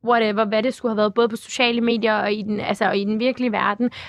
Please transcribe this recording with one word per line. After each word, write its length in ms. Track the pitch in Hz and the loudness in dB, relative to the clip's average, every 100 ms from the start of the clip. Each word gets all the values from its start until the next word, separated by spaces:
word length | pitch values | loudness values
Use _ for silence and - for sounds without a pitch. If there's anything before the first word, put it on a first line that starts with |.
whatever, 420 | 226 240 220 208 220 | 2 2 2 2 0
hvad 180 | 214 | 2
det 100 | 247 | 0
skulle 160 | 240 240 | -2 -4
have 60 | 214 | 0
været, 160 | 214 | 0
både 160 | 208 233 | 2 0
på 60 | 220 | 0
sociale 460 | - - 247 233 | -10 0 0 2
medier 320 | 233 233 226 214 | 0 0 0 0
og 180 | 208 | 0
i 80 | 208 | -2
den, 180 | 202 208 | -4 -4
altså, 260 | - 202 202 | -2 0 0
og 120 | 202 | 0
i 80 | 202 | 0
den 140 | 214 | 0
virkelige 320 | 247 254 247 | 0 0 -2
verden, 380 | 208 202 208 240 - | 0 -2 0 -2 -4